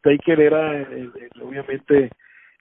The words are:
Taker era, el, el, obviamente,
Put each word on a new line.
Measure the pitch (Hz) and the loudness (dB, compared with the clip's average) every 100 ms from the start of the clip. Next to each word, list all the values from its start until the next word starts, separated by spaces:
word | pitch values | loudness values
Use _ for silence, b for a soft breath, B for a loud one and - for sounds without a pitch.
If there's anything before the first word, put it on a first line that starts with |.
Taker | 147 143 170 160 | 2 2 2 2
era, | 147 156 156 147 | 4 2 -2 -6
el, | 135 127 123 127 | -10 -14 -16 -18
el, | 120 - | -20 -20
obviamente, | 123 139 139 135 - 143 127 - b b b b | -16 -14 -10 -10 2 2 2 -6 b b b b